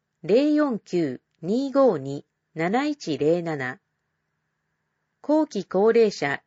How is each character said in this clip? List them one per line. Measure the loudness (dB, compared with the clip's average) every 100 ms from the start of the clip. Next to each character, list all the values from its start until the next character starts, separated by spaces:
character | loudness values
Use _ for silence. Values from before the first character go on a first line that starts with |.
| _ _
零 | 0 2 4
四 | 2 0 -4
九 | -4 -2 -2 -6 _ _
二 | -4 -4 0
五 | 2 4 2
二 | -4 -10 -12 _ _ -6
七 | -2 -2 -2
一 | -6 -6 -2
零 | 0 0
七。 | -2 -6 -8 -10 _ _ _ _ _ _ _ _ _ _ _ _ _ _
後 | 0 0 0
期 | -4 -4
高 | 0 4
齢 | 4 2
者 | 0 -4 -6